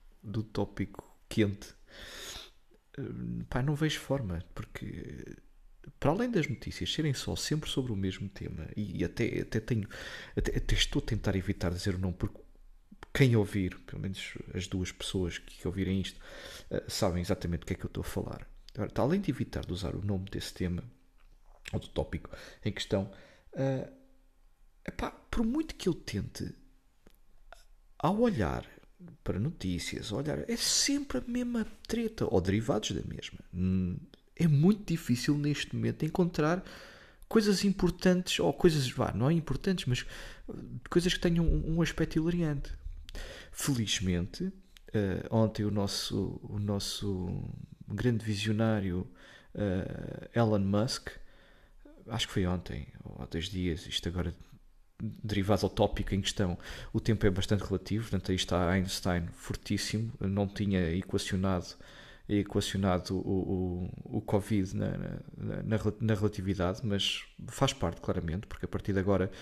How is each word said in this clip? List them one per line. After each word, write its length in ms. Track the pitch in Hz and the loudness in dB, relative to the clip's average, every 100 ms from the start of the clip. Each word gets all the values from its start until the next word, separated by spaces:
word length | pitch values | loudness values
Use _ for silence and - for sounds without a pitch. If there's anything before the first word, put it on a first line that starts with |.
| - - | -20 -16
do 220 | 113 107 | -6 -4
tópico 720 | 110 - 101 - 98 - - - - | -2 -2 -2 -2 -6 -6 -18 -20 -2
quente, 460 | - 101 98 - - - - - - - - - - - - _ - | 2 4 2 -10 -20 -20 -18 -16 -14 -12 -12 -14 -20 -20 -20 _ -10
eh, 60 | 135 117 120 117 117 | -8 -6 -6 -6 -2
pá, 100 | 127 | 0
não 140 | 135 | 0
vejo 240 | 143 156 143 | 2 0 0
forma, 420 | - 139 107 85 87 | 0 -2 0 -4 -6
porque 840 | - 110 - - - - 65 - - - - - - - - | -10 -12 -10 -10 -8 -10 -12 -12 -16 -18 -20 -20 -20 -20 0
para 140 | 135 | 2
além 180 | 170 247 | 2 2
das 160 | 226 151 | 2 0
notícias 460 | 113 - - 85 | -2 -6 -4 -2
serem 200 | - 156 | 0 0
só 220 | 127 - | 0 -2
sempre 340 | 87 - 156 - | -2 0 -2 0
sobre 220 | - 127 | 0 0
o 60 | 101 | 0
mesmo 320 | 95 95 101 | 0 -2 -6
tema, 400 | - - - 78 - | -8 -8 -8 -6 -4
e, 240 | 104 - | -4 0
e 40 | |
até, 360 | 85 - 113 87 | 0 0 0 0
até 180 | - 113 | -2 -2
tenho, 300 | - 117 98 - - - - - | 0 0 -2 -6 -12 -12 -8 -2
até, 200 | - - | 0 2
até 180 | - - | 4 4
estou 260 | - 147 | 4 0
a 20 | |
tentar 300 | - 107 - | 0 0 2
evitar 380 | 95 92 101 92 | 0 0 0 0
dizer 240 | 90 104 90 | 0 0 0
o 20 | |
nome, 160 | 92 | -2
porque 260 | 85 110 - - - - - - - - | -2 -4 -6 -16 -20 -20 -20 -20 -20 -4
quem 220 | - 135 | 4 6
ouvir, 420 | 117 98 104 92 - | 6 4 2 -2 -2
pelo 200 | - - | -10 -6
menos 340 | 98 95 - - - | -6 -6 -8 -10 -8
as 140 | - 92 | -6 -2
duas 240 | 95 92 | -2 -2
pessoas 460 | - - 98 87 - | -4 -4 0 0 -2
que 280 | - - 92 | -10 -8 -4
ouvirem 340 | 90 90 95 | 0 2 2
isto, 200 | 92 - - - - - - | 0 -8 -14 -14 -14 -14 -6
eh, 140 | - - | -4 -4
sabem 340 | - 98 87 | 0 2 2
exatamente 420 | 87 95 - 82 | 0 0 0 -2
do 40 | - | -2
que 60 | |
é 40 | 92 | -4
que 80 | |
eu 40 | - | -4
estou 140 | 95 | -6
a 20 | |
falar. 440 | 92 - 92 - - - - - | -4 -4 -4 -6 -12 -16 -12 -6
Agora, 140 | 104 | -4
tá, 100 | - | 2
além 180 | 117 190 | 2 2
de 80 | 190 | 0
evitar 380 | 127 120 - - | -2 -4 -4 -6
de 60 | |
usar 240 | 90 95 - | -4 -4 -4
o 80 | |
nome 220 | 98 98 98 | -2 -2 -4
desse 240 | - - | -8 -8
tema, 300 | - 92 87 - - - _ - - - - - | -4 -2 -2 -6 -14 -20 _ -20 -20 -20 -20 -8
ou 80 | - | -6
do 80 | - | -4
tópico 400 | - 76 - - - - - | -4 -2 -4 -8 -14 -16 -8
em 80 | 110 | -6
questão, 380 | - - - 123 - - - - | -6 0 0 0 -6 -20 -20 -12
eh, 340 | - 135 135 - - - - - _ - _ - - - | -2 0 0 -4 -12 -20 -20 -20 _ -20 _ -20 -16 -12
epá, 240 | - 247 | -6 -6
por 320 | - - - | -8 -4 0
muito 320 | 226 277 320 | 2 2 -2
que 140 | - - | -2 0
eu 60 | |
tente, 600 | 156 - 104 - - - - - - _ _ - - - - - - - - - - | 0 -2 -4 -4 -6 -8 -10 -18 -20 _ _ -20 -20 -20 -20 -20 -20 -20 -20 -20 0
ao 220 | 147 208 | 2 4
olhar 460 | 240 165 85 60 - - - - 175 - | 4 4 2 0 -6 -14 -20 -20 -20 -8
para 140 | - 90 | -2 0
notícias, 720 | 120 170 95 87 - - 104 | 0 -2 -2 -2 -2 -6 -4
olhar, 380 | 107 151 - - | -4 -2 -2 -2
é 60 | 233 | -2
sempre 600 | - - - 285 285 254 | 2 2 4 2 0 -4
a 20 | |
mesma 420 | 240 240 247 240 214 - - | -2 -2 -2 -2 -4 -6 -4
treta, 380 | 226 226 - - | -2 -2 0 2
ou 140 | 95 | 4
derivados 480 | 87 101 113 - 107 | 4 2 2 0 0
da 120 | 80 | -2
mesma. 360 | - - - - - | -4 -8 -10 -14 -10
Hum, 420 | - 92 92 90 90 - - _ - | 0 2 2 2 -2 -8 -18 _ 2
é 100 | 170 | 4
muito 380 | 139 165 214 | 8 8 6
difícil 540 | - 165 - 120 - 147 | 2 -2 0 2 2 2
neste 360 | 147 143 - | 2 0 -2
momento 300 | 120 113 113 | -2 0 0
encontrar 580 | 156 - 175 170 151 180 - - - - - - - | 0 2 2 4 2 2 -2 -14 -18 -20 -20 -20 2
coisas 380 | 226 208 196 | 4 6 6
importantes, 760 | 202 190 175 - 185 180 185 - | 4 4 2 4 6 6 4 2
ou 140 | 165 | 2
coisas, 380 | - 175 156 127 | 6 6 6 2
vá, 220 | 127 120 | 2 0
não 180 | - 123 | 4 4
é 20 | |
importantes, 540 | 165 156 - - 180 - | 4 2 0 0 0 2
mas, 180 | 123 - - - - - | 0 -2 -10 -12 -12 -12
eh, 20 | - - - - | -10 -10 -10 0
coisas 240 | 180 175 | 2 4
que 60 | 170 | 4
tenham 260 | 180 170 160 | 4 4 4
um, 300 | 147 156 165 | 4 4 2
um 60 | |
aspecto 360 | 160 - 160 165 | 2 2 0 2
hilariante. 520 | 160 175 160 147 - - - - - - - - - | 2 2 0 -2 -4 -8 -10 -10 -10 -10 -10 -12 -14
Felizmente, 1040 | - - 131 104 - 90 87 90 - 185 - - - - | -4 0 2 2 0 2 2 0 -4 -6 -6 -14 -20 -2
eh, 340 | 113 98 90 - | 0 2 0 2
ontem 340 | 113 110 - | 4 4 4
o 60 | 104 | 0
nosso, 680 | 104 98 - - 110 95 - | 2 0 -2 -2 0 0 -4
o 160 | - 104 | -6 -2
nosso 920 | 104 101 - - 104 95 90 92 - - - - - | 0 0 -2 -4 -2 -2 -2 -4 -6 -8 -14 -16 -6
grande 340 | 104 123 113 107 | 0 2 2 2
visionário, 840 | 101 104 107 110 107 95 90 90 - - - - | 0 0 2 4 2 0 0 -4 -10 -20 -20 -12
eh, 760 | - 104 92 87 - - - - | -2 0 0 -2 -6 -8 -10 -4
Elon 240 | 117 113 107 | 2 4 4
Musk, 500 | 98 101 120 - - - - - - - - - - - - | 4 2 2 -2 -8 -12 -16 -20 -20 -20 -20 -20 -20 -20 -8
acho 180 | 120 - | -4 -2
que 60 | |
foi 120 | - 90 | 0 2
ontem, 420 | 90 - 58 - - | 0 -4 -8 -10 -12
ou 180 | - - | -14 -10
há 40 | 64 | -6
dois 180 | 82 | -4
dias, 420 | 80 92 90 76 - | -4 -2 -2 -2 -4
isto 220 | - 87 | -4 -2
agora 260 | 87 85 82 - - - - - - | -2 -2 -6 -12 -20 -20 -20 -20 -8
derivado 640 | 110 - 107 101 95 98 | -8 -6 -4 0 4 4
ao 60 | 98 | 4
tópico 420 | - 101 - - 98 | 4 4 4 0 0
em 40 | |
questão, 380 | - - 110 87 - - - | 2 2 0 0 -6 -12 -4
o 60 | 113 | 0
tempo 260 | - 107 | 2 4
é 60 | 107 | 4
bastante 320 | 95 - 104 | 4 2 2
relativo, 400 | - 95 - 104 | 2 -2 0 -2
portanto 280 | 113 98 - | 0 -2 0
aí 40 | |
está 340 | 92 - 90 87 | 0 2 2 4
Einstein 600 | 95 92 - 95 87 85 | 4 2 0 0 0 0
fortíssimo, 840 | - - - - 101 - 107 113 - | -6 -8 -6 -2 -2 0 -2 -2 -2
não 300 | 98 98 98 | 0 2 0
tinha 480 | - 101 95 85 87 | 0 2 4 4 2
equacionado, 800 | 92 101 - 98 95 92 - - - - - - - | 0 -2 0 0 2 2 -2 -10 -18 -20 -20 -14 0
equacionado 880 | 104 101 104 98 95 98 90 - 95 | 0 2 0 0 2 4 2 2 -2
o, 720 | - 95 92 95 92 90 90 - | 0 0 0 0 0 -2 -4 -8
o, 140 | - 110 | -6 -4
o 20 | |
covid 560 | - 104 95 107 95 104 | 2 0 2 2 2 0
na, 220 | 101 90 | -2 -2
na, 200 | - 87 - - | -6 -8 -10 -10
na, 260 | 104 101 | -6 -4
na 140 | 95 107 | 0 0
rela-, 200 | 107 - | 2 2
na 140 | 113 | 2
relatividade, 640 | 104 104 104 95 92 90 190 | 4 2 0 0 2 2 0
mas 400 | 110 101 - - - - - | 0 0 0 -2 -6 -14 -12
faz 260 | - 135 | 0 0
parte 280 | - 90 82 | 2 -2 -2
claramente, 480 | - 95 80 78 - | -4 -2 -2 -4 -6
porque 160 | - | -8
a 40 | 90 | -6
partir 240 | - - | -4 0
de 60 | 98 | 2
agora, 320 | 95 98 95 - | 4 4 2 -2